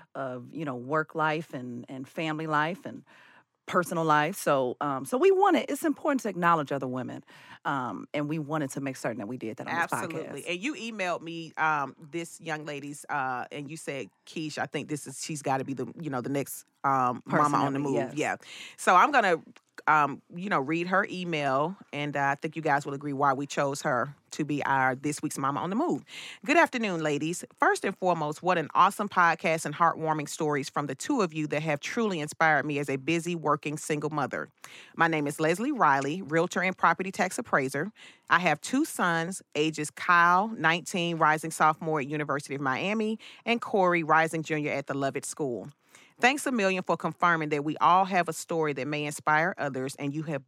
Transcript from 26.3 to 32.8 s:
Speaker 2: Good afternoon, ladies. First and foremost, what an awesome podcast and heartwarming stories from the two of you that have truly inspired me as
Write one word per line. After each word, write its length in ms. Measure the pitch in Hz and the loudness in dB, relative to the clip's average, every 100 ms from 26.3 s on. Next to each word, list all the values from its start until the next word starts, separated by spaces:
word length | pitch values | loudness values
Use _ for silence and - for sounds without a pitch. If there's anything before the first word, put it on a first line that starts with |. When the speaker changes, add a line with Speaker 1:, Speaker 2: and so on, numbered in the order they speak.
| - | -8
Speaker 2:
Good 120 | - 330 | 2 4
afternoon, 440 | 294 254 220 170 | 4 2 -2 -2
ladies. 400 | 156 147 156 175 - _ | -2 -2 -2 -6 -10 _
First 260 | 262 403 196 | 2 2 -2
and 100 | 190 | 0
foremost, 460 | 185 170 151 151 | 0 0 -2 -2
what 160 | 175 175 | 0 0
an 100 | 143 | 2
awesome 340 | - 180 202 208 | 4 4 4 -2
podcast 560 | - 170 160 180 160 | 4 4 4 0 0
and 100 | 147 | -2
heartwarming 540 | 147 170 - 156 156 147 | 2 2 2 -2 -2 -4
stories 400 | - 156 147 139 | -2 0 0 -2
from 180 | 160 147 | -4 -4
the 80 | |
two 280 | - - 285 | -4 -2 0
of 100 | 185 | 0
you 140 | 156 151 | -2 -4
that 140 | 147 | -2
have 180 | 156 147 | -2 -2
truly 400 | - - 220 175 | -2 -2 -2 -2
inspired 460 | 147 - 160 147 139 | -6 2 4 4 2
me 120 | |
as 120 | 143 | -2